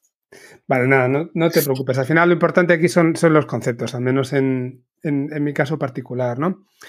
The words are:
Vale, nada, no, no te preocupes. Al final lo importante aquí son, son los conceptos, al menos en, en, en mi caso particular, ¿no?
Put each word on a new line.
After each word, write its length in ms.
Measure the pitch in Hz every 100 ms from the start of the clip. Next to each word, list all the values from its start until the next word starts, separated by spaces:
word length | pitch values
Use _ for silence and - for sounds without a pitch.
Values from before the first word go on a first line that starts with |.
| _ _ _ - - - -
Vale, 200 | 131 127
nada, 200 | 135 127
no, 220 | 135 170 175
no 160 | 165
te 100 | 165
preocupes. 360 | 143 131 131 127
Al 60 | 127
final 240 | 160 175
lo 40 |
importante 400 | 165 165 185 175
aquí 160 | 170 170
son, 260 | 175 165 160
son 180 | 170
los 120 | 151 123
conceptos, 480 | 120 127 120 117
al 80 | 123
menos 320 | 127 135 131
en, 500 | 143 135 131 127 127 _ _
en, 280 | 165 143 147
en 120 | 151
mi 100 | 147
caso 240 | 143 139 147
particular, 600 | 139 127 120 123 123 120
¿no? 260 | 170 185 _ _